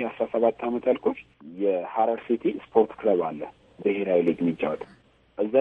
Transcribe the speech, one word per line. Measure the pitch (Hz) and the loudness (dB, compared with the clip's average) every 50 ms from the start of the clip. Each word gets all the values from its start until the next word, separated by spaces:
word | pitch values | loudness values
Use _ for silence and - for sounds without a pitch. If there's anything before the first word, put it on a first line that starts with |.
| 120 | -2
አስራ | 113 - - 117 107 | -4 -4 -6 -6 -4
ሰባት | - 113 117 117 - - | 0 0 2 2 0 0
ዓመት | - 120 120 117 - | -4 -4 -4 -2 0
ያልኩሽ | 127 123 - - - 131 - - _ _ _ 71 78 85 92 | 0 0 0 0 -2 -2 -4 -8 _ _ _ -20 -16 -8 -2
የሐረር | 101 98 95 90 82 - - 113 113 117 117 113 | 0 0 0 0 -2 -4 -2 0 0 0 0 -2
ሲቲ | - - 117 117 - - 107 - | -2 -2 -2 0 0 -2 -4 -4
ስፖርት | - - - 113 107 - - | -8 2 4 4 4 4 0
ክለብ | - - 107 95 87 | -2 0 2 2 2
አለ፣ | 80 78 78 73 - - - _ _ _ _ - | 0 -2 -6 -8 -10 -12 -14 _ _ _ _ -4
ብሔራዊ | - 101 98 101 98 95 90 87 | -2 -2 -2 0 0 2 2 4
ሊግ | 85 85 80 - | 4 2 0 0
የሚጫወት | 87 85 80 - 80 73 67 - - - - - _ _ _ _ _ _ _ | 0 -2 -2 -2 -4 -4 -4 -6 -8 -14 -18 -20 _ _ _ _ _ _ _
እዛ | - 104 107 117 135 | -6 -2 2 4 4